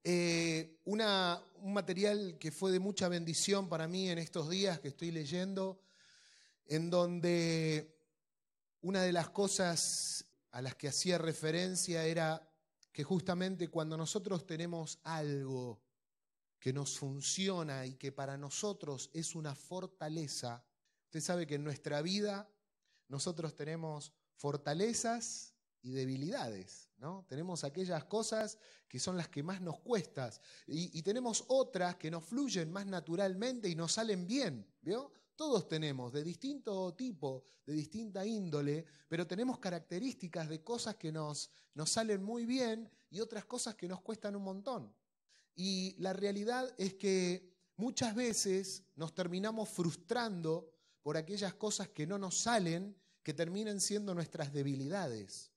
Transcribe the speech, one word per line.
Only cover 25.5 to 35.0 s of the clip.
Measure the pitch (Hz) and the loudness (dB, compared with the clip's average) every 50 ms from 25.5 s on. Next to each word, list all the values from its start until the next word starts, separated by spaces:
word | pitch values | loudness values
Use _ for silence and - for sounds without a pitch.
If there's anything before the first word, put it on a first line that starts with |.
| _ _ _ _ _ _ - | _ _ _ _ _ _ -10
y | 127 | -4
debilidades, | 131 135 131 131 135 131 139 170 240 285 143 117 107 95 92 - - - - _ _ | -2 0 0 0 0 0 0 -2 -2 -2 -2 -4 -4 -6 -10 -12 -16 -20 -20 _ _
¿no? | _ 120 156 185 196 185 | _ -10 -10 -10 -10 -10
Tenemos | _ 131 143 170 185 175 151 - | _ -6 -6 -4 -4 -4 -4 -4
aquellas | 139 139 180 185 180 175 156 - | -4 -2 -2 -2 -2 -2 -4 -2
cosas | - 202 220 220 - 226 220 220 202 - - - - - - _ | 0 0 0 0 2 0 0 0 -2 -6 -12 -18 -20 -20 -20 _
que | _ - | _ -6
son | 127 - 185 185 | -4 -2 0 0
las | 180 156 | -2 -2
que | - - 143 143 | -2 -4 -4 -4
más | 170 196 185 | -4 -4 -4
nos | 185 170 151 - | -4 -6 -6 -6
cuestan | - 226 240 202 156 - - 143 127 113 - - - - - - - | 0 2 2 2 2 -2 -6 -6 -6 -6 -6 -12 -20 -20 -20 -20 -10
y, | - 139 160 175 - - | -4 -2 -2 -2 -2 -6
y | 160 156 | -2 -2
tenemos | 190 214 254 247 240 208 - - - | 0 0 2 0 0 0 -2 2 4
otras | 262 269 254 254 - 185 180 180 175 | 6 6 6 4 2 2 2 2 0
que | - - 160 | -2 -4 -4
nos | 165 165 160 | -4 -4 -4
fluyen | - 226 269 285 254 185 190 160 160 | -2 0 0 0 2 2 0 0 0
más | 170 196 202 | -2 -4 -4
naturalmente | 196 190 175 170 160 170 180 202 190 185 190 226 254 254 240 208 180 | -2 -4 -4 -2 -2 0 2 2 2 2 0 0 -2 -2 0 -2 0
y | 170 | 0
nos | 160 165 160 - | 0 0 2 2
salen | 220 226 220 208 185 175 | 2 2 2 2 0 0
bien, | 175 233 285 262 185 135 110 98 - _ _ | 0 2 2 2 0 -2 -4 -10 -14 _ _
¿vio? | - 147 202 240 | -2 -2 -2 -2